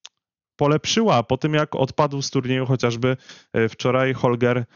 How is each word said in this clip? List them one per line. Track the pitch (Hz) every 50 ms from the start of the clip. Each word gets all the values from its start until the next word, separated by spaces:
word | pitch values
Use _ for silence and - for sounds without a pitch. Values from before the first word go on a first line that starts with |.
| _ - - _ _ _ _ _ _ _ _
polepszyła | - 143 143 151 151 - - - 220 226 208 147 120 113
po | - 131
tym, | - - 151 151
jak | 151 151 - -
odpadł | - 131 123 - - 151 143 143 139
z | 131 -
turnieju | - 139 127 123 131 131 131
chociażby, | 127 135 117 - 120 117 117 123 127 131 - - - - - _ _ -
e, | 113 113 110
wczoraj | - - - 127 123 131 131 131 127
Holger | - - 123 123 120 123 120 123 123 120 - _